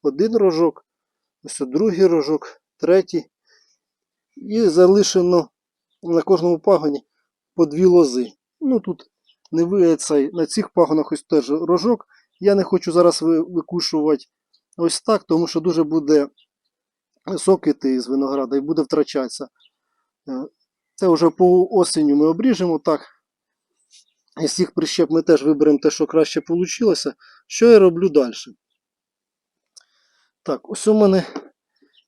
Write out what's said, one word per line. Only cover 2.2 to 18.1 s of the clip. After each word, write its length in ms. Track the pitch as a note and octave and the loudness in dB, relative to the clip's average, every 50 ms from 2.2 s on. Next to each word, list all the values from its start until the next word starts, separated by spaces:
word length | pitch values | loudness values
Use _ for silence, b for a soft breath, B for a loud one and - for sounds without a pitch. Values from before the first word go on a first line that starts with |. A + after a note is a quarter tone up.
| C3+ D3 D#3 - - - - _ _ _ _ | 0 -2 -4 -4 -6 -10 -20 _ _ _ _
третій. 540 | - - E3+ F3+ F#3+ F#3 - F3+ D#3 - _ _ _ _ _ _ _ _ _ _ _ _ _ _ _ _ _ _ _ _ _ - | -6 0 0 2 2 0 -2 -6 -8 -8 _ _ _ _ _ _ _ _ _ _ _ _ _ _ _ _ _ _ _ _ _ -20
І 240 | - - G3+ G#3+ A#3 | -18 -10 -6 -2 0
залишено 880 | A3+ F3 D3+ F3 F3+ F3+ G3 G#3 F#3+ - - F#3+ F3 F3+ F3+ E3+ D#3 - _ _ _ _ _ _ _ _ _ _ | 0 2 4 4 6 6 6 4 2 2 0 0 0 2 0 0 0 -2 _ _ _ _ _ _ _ _ _ _
на 200 | - E3+ E3 E3+ | -6 -2 -2 -2
кожному 360 | - F#3+ F#3+ D#3+ F3 F3 E3+ D#3 | 0 0 0 0 0 -2 -2 0
пагоні 480 | - G#3 F#3+ D3+ D#3 D3 C#3+ C#3+ _ _ _ _ _ _ _ _ _ _ - | 2 2 2 2 2 -2 -4 -6 _ _ _ _ _ _ _ _ _ _ -2
по 120 | E3+ E3 | -2 -2
дві 180 | D3 D3 E3+ F#3 | 0 0 2 2
лози. 480 | F3+ F3 F3 D#3 C3 A#2+ B2+ A#2+ A2 - _ _ _ _ - | 4 6 4 4 2 0 -4 -6 -6 -10 _ _ _ _ -8
Ну, 200 | D#4+ C4 B3+ G#3+ | -4 -2 -2 -2
тут 300 | - G3 E3+ - - _ _ _ _ _ _ _ _ - | -4 -6 -10 -12 -14 _ _ _ _ _ _ _ _ -6
не 120 | D#3 E3 E3+ | -2 -2 -2
ви-, 320 | F3 G3+ G3 F3 E3 D#3 | 0 2 2 2 2 2
цей, 340 | - - - D3+ C#3+ C3+ - | 0 -2 -2 0 0 0 -2
на 140 | F3+ E3+ D#3 | -2 -4 -4
цих 220 | - - G#3+ - - | -4 -4 -6 -6 -4
пагонах 440 | - F3+ E3 D#3 D#3 D#3 D3 - | 0 0 0 2 0 -2 -2 -4
ось 100 | D#3+ - | -6 -8
теж 280 | - - E3 D3 A#2 C3+ | -4 -2 -2 0 0 -2
рожок. 560 | D3 D#3+ E3+ D#3+ F3+ E3+ F3+ B3 A#3 - - _ _ _ _ _ _ - | -4 -4 -2 -2 -2 0 0 -2 -2 -4 -6 _ _ _ _ _ _ -2
Я 140 | F3+ G3+ G3+ | 0 0 2
не 100 | G3 F3+ | 0 0
хочу 280 | - G3 F3 - F3 | -2 -2 -4 -2 0
зараз 300 | D#3+ F3 F3 E3+ - - | 2 4 4 4 2 2
ви-, 180 | D#3 E3 E3 D#3+ | 0 0 0 0
викушувати 840 | E3+ F#3 F3 E3 - - F3 E3+ - - D#3+ D3+ D3 D#3 D3 - - _ _ _ _ _ _ _ _ _ _ | -2 -4 -6 -8 -6 -6 -6 -6 -6 -4 -4 -2 0 0 0 -2 -4 _ _ _ _ _ _ _ _ _ _
ось 260 | E3+ E3+ E3 - - | -4 -4 -4 -4 -4
так, 220 | - A#3 G#3+ G3 _ | -2 -2 -2 -2 _
тому 220 | - D#3+ E3 E3+ | -2 -2 -2 -2
що 140 | D#3+ - E3 | -2 -4 -4
дуже 220 | D#3 F#3 D#3 E3 | -4 -2 -2 -2
буде 460 | D#3 D3 D#3+ D#3+ C#3+ D3 D#3 D3 C#3+ C#3 _ _ _ _ _ _ _ _ _ _ _ _ _ _ _ _ _ _ - - G3 D3+ | -2 -2 -2 -2 0 2 2 2 2 -2 _ _ _ _ _ _ _ _ _ _ _ _ _ _ _ _ _ _ -12 -10 -8 -4
сок 280 | - F#3 F#3+ - - | 0 0 0 2 2
іти 340 | D3+ C#3 - - C3+ C3 B2+ | -2 -2 -2 -2 -2 -2 -2
з 80 | A#2 | -4
винограда 480 | B2 | -4